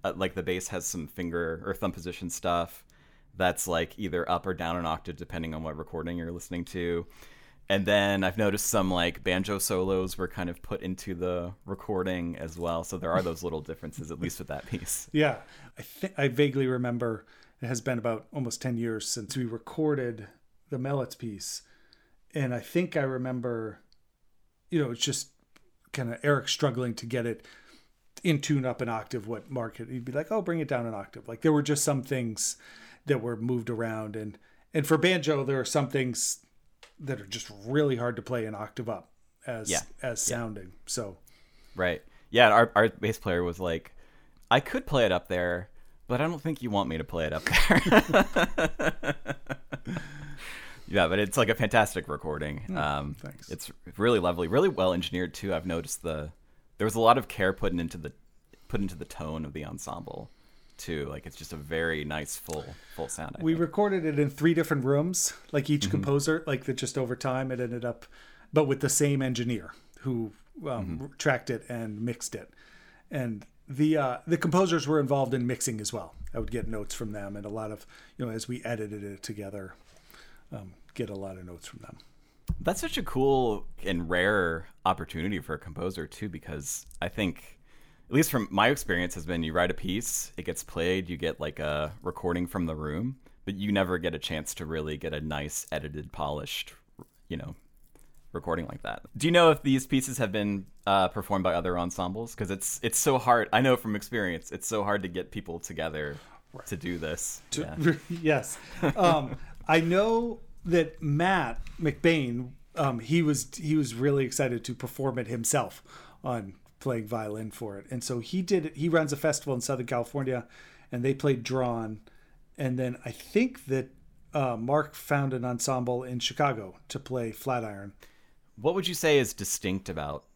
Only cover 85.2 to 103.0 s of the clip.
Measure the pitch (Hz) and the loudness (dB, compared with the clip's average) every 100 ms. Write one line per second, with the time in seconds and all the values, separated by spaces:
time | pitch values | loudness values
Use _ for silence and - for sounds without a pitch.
85.2 | 92 95 - 76 - 78 90 87 76 - | -2 -2 -4 -8 -8 -6 -6 -4 -10 -8
86.2 | 104 82 - 73 71 - - - 87 - | -8 -8 -10 -8 -6 -8 -10 -6 -6 0
87.2 | 95 - - - - - - - - 135 | -2 -2 -16 -20 -20 -20 -20 -20 0 2
88.2 | 156 127 101 95 113 139 - 87 90 - | 4 2 0 4 4 4 0 0 0 -4
89.2 | 80 85 80 82 90 - - 98 - - | -4 -2 2 2 2 2 -2 -2 -2 -6
90.2 | - - - 160 - - 85 92 87 80 | -6 -8 -6 -6 -6 -2 2 2 -2 -2
91.2 | 82 - 76 73 76 76 76 - - - | -2 -2 -6 -4 -2 0 -2 -4 -8 -4
92.2 | 90 87 90 98 82 78 76 78 123 131 | 0 0 0 0 -2 -2 -4 -2 -4 -6
93.2 | - - - 98 104 98 90 90 85 80 | -18 -10 -8 -4 2 2 4 2 0 -2
94.2 | - 78 76 - 78 80 78 73 80 76 | -4 -4 -4 -8 -4 -4 -4 -4 -4 -4
95.2 | 76 73 73 - - 78 73 76 65 - | -4 -4 -4 -8 -6 -6 -6 -10 -10 -6
96.2 | 73 73 - - - - _ - - _ | -4 -4 -6 -8 -10 -16 _ -20 -20 _
97.2 | _ - - - _ - - - - - | _ -8 -8 -14 _ -20 -20 -20 -20 -20
98.2 | - 87 - 82 78 - - - - - | -12 -8 -2 -2 -2 -8 -8 -8 -10 -2
99.2 | 165 175 165 156 139 135 131 135 131 123 | 4 10 10 8 4 2 4 0 0 -2
100.2 | 110 104 101 98 92 - 101 98 92 110 | 0 0 0 -2 -4 -6 4 6 4 0
101.2 | - 98 92 85 90 87 87 92 90 101 | 0 2 4 2 2 0 -2 -2 -4 -4
102.2 | 117 - 98 98 - - 117 - | -8 -6 -4 -2 -4 -2 0 2